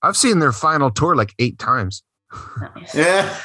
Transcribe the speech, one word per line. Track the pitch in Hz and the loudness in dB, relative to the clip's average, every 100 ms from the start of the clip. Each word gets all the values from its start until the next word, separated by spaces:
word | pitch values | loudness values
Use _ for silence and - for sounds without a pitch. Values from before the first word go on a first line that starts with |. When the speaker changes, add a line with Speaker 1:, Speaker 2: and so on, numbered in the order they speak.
Speaker 1:
I've | - - | -2 2
seen | 269 196 | 2 4
their | 147 | 2
final | 113 156 156 135 | 2 0 2 0
tour, | 104 156 156 | 2 2 2
like, | 101 - | 0 0
eight | 123 - | -2 -2
times. | - 123 95 98 - _ _ - - - | -2 0 -2 -8 -16 _ _ -18 -14 -12
Speaker 2:
Nice. | 98 - - - | -12 -12 -8 0
Speaker 3:
Yeah. | 170 190 - - | 2 2 0 -2